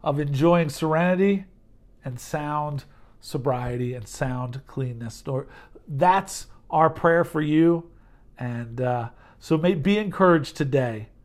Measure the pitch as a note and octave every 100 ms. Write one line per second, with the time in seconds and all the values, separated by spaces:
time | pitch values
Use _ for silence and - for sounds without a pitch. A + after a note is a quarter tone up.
0 | E3 C#3+ D3 C3+ E3 E3+ D#3 - D#3+ D#3
1 | F3 F#3 G3 G3 - - _ - - -
2 | C3+ B2 - D3+ D3 D3+ D3 D3 - -
3 | - - - D3 C3 B2 B2 B2 B2 B2
4 | G#2+ - C3+ B2+ B2+ C3 - - B2+ A#2
5 | A#2 - - C3+ - - - - - C#3
6 | F3 F#3+ F#3+ - - - - D#3+ D#3+ D#3+
7 | E3+ E3 D#3 D#3 D3+ D#3 E3 E3+ E3+ -
8 | - - - - B2 A#2 A#2 A#2 B2 B2
9 | A2+ - - - - D#3+ F3 F#3 E3 G#3
10 | G#3 - F#3 E3 C#3 - D3 C3+ B2 A2
11 | G#2+ -